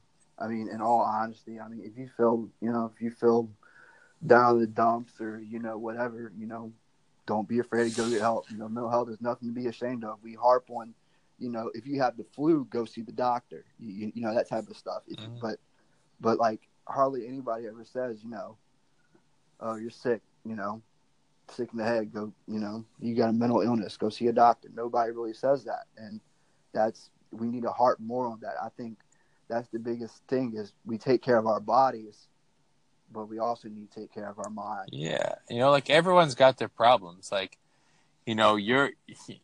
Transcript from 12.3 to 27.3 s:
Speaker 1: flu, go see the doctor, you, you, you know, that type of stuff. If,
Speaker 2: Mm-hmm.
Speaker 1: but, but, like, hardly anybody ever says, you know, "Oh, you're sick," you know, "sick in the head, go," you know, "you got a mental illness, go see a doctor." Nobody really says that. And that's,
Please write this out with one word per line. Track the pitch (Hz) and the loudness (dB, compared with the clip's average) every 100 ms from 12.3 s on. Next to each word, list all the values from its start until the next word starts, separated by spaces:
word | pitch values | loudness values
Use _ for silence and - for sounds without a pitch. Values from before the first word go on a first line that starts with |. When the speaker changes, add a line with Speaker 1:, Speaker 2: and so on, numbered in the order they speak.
Speaker 1:
flu, | - 151 156 117 | 0 2 2 2
go | 117 113 | -4 -4
see | 117 | -8
the | 113 | -10
doctor, | 110 123 123 - 80 - - | -2 0 0 -6 -18 -20 -16
you, | 113 | -12
you, | 98 107 | -8 -8
you | 110 | -4
know, | 113 | -2
that | 117 - | 0 0
type | 113 101 | -4 -6
of | 104 | -12
stuff. | 92 - - | -10 -10 -10
If, | - | -14
Speaker 2:
Mm-hmm. | 110 120 | -12 -10
Speaker 1:
but, | 113 - _ _ _ _ _ - | -8 -10 _ _ _ _ _ -4
but, | 110 117 | 0 2
like, | 113 110 _ _ - | 2 0 _ _ -8
hardly | 139 139 131 113 | 0 0 -2 -8
anybody | 135 127 113 117 | -8 -6 -6 -8
ever | 117 | -14
says, | 113 127 127 110 | -10 -6 -6 -8
you | 113 | -12
know, | 113 95 - _ _ _ _ _ _ _ _ _ _ | -12 -12 -16 _ _ _ _ _ _ _ _ _ _
"Oh, | 113 110 | -8 -8
you're | 117 | -10
sick," | - 127 110 - _ | -6 -2 -2 -4 _
you | 110 | -12
know, | 110 101 110 - _ _ _ _ _ - | -8 -8 -8 -14 _ _ _ _ _ -14
"sick | - 117 | -10 -8
in | 117 | -4
the | |
head, | 110 117 110 | 0 0 -2
go," | 110 107 - - | -6 -10 -12 -8
you | 107 | -6
know, | 104 110 - - | -6 -8 -12 -8
"you | 117 | -2
got | 117 113 | 2 2
a | |
mental | 117 120 113 | 4 4 4
illness, | 107 117 90 - | 4 2 -2 -4
go | 107 | -4
see | - 120 | 0 2
a | |
doctor." | 117 117 113 - | 6 6 6 -4
Nobody | 120 120 120 117 | -10 -2 0 0
really | 117 113 | -4 -8
says | 110 131 139 | -2 0 0
that. | 113 98 - - | -2 -10 -12 -18
And | 110 107 - _ _ _ _ | -16 -16 -18 _ _ _ _
that's, | 117 110 - - _ _ | -2 0 -2 -16 _ _